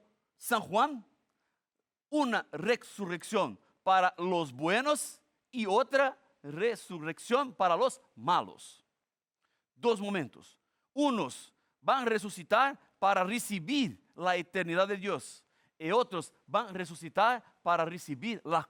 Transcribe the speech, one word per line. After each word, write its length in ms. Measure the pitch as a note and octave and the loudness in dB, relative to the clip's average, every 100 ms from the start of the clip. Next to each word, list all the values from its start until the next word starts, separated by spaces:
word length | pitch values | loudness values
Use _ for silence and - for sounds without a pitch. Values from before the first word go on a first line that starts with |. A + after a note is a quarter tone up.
| _ _ _ _ | _ _ _ _
San 240 | - A3+ | -4 -2
Juan, 440 | E3 G3+ D4 B3+ - _ _ _ _ _ _ _ _ _ _ | 0 0 0 -2 -14 _ _ _ _ _ _ _ _ _ _
una 380 | D4+ C4 G3 - | 0 2 0 -2
resurrección 1080 | D3 G3 A#3 - - F3+ F3 - G#3 C#3+ F#2+ _ _ | -4 0 0 -2 -10 -6 -6 -2 0 0 -4 _ _
para 300 | F#3+ F#3+ F3+ - | 2 4 4 0
los 360 | F3+ F3 D3+ | 0 0 0
buenos 680 | B2 D#3+ G#3+ C#4+ D4+ - - _ _ _ | -2 0 0 2 -2 -4 -14 _ _ _
y 140 | B3 G3+ | -6 0
otra 520 | G#3+ C4+ C4+ C4+ - _ _ | 2 2 2 2 -2 _ _
resurrección 1120 | C#3+ D3+ A#3 G#3+ - F3 D#3 D#3 - B3 C4 | -14 -4 -2 -2 -8 -8 -8 -10 -2 0 0
para 220 | F3+ F#3 E3+ | 0 2 4
los 240 | B3+ - _ A2 | 2 -2 _ -6
malos. 720 | C3 E3+ F#2+ - - - _ _ _ _ _ _ _ _ _ C3 | 0 0 0 -10 -20 -20 _ _ _ _ _ _ _ _ _ _
Dos 240 | A#3 G3+ | 0 0
momentos. 580 | G3+ F#3+ A#2+ B1+ - _ _ _ _ | -2 -4 -6 -12 -20 _ _ _ _
Unos 600 | C4+ D4 A3+ C3 - - _ _ _ | 0 0 2 -2 -8 -20 _ _ _
van 220 | D3+ C4 | 0 2
a 20 | A#3 | 2
resucitar 720 | G#3+ G3 F3+ D#3 G#3+ C#4 D4+ _ _ | 0 -2 -10 0 2 2 -2 _ _
para 240 | G3 F#3+ | 2 4
recibir 800 | F#3 A#3 - G3 D#3 C#4+ G3 G2 _ - | 2 -2 -4 -6 -2 0 0 -4 _ -4
la 220 | F3+ F3+ | 0 0
eternidad 500 | E3 F#3+ E3+ E3+ G3 | -2 -4 0 0 0
de 80 | G3+ | 0
Dios, 460 | G3 D3 - - _ _ _ _ | -4 -4 -6 -18 _ _ _ _
y 140 | D#3+ | 2
otros 420 | A3+ - F3 - _ - | 2 2 -4 -8 _ -4
van 220 | G3+ A3+ | -2 -2
a 40 | |
resucitar 720 | F#3 E3 E3+ E3 - A3+ A#3+ - _ | -6 -10 -10 -4 2 2 2 -6 _
para 220 | F3 E3+ | 0 2
recibir 580 | E3 F3 - C3 G#3+ G#3 D3+ | 0 -4 -10 -8 -6 -6 -2
la 240 | E3 - | -2 -2